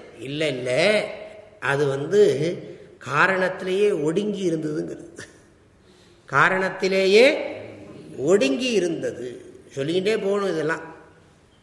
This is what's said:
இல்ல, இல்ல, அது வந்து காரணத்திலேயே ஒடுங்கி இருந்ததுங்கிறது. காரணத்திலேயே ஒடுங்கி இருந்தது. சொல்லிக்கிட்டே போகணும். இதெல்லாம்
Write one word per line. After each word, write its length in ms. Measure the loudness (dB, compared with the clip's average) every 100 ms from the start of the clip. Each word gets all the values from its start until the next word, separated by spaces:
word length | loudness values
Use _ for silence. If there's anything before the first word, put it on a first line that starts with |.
| -20 -14
இல்ல, 240 | -10 -4 -2
இல்ல, 240 | -2 -2 2 4 2 -2 -10 -16 -18 -20 -8
அது 260 | -2 0 0
வந்து 360 | 0 0 4 6 4 -2 -4 -10 -18 -20 -16
காரணத்திலேயே 920 | -4 2 2 2 0 -2 -4 0 2 2
ஒடுங்கி 400 | 0 -2 -2 -2
இருந்ததுங்கிறது. 680 | -2 -2 -4 -6 -6 -10 -16 -20 -20 -20 _ _ _ _ _ _ -20 _ -2
காரணத்திலேயே 1000 | 4 4 2 -2 -2 0 2 6 8 6 4 -4 -10 -14 -18 -18 -18 -16 -4 2
ஒடுங்கி 440 | 4 2 0 0
இருந்தது. 560 | 0 -2 -4 -6 -8 -12 -12 -18 -20 -14
சொல்லிக்கிட்டே 420 | -8 -2 -2 0 -2
போகணும். 340 | -2 -2 -2
இதெல்லாம் 320 | -2 -2 -4 -8 -20 -20 -20 _ _ _ _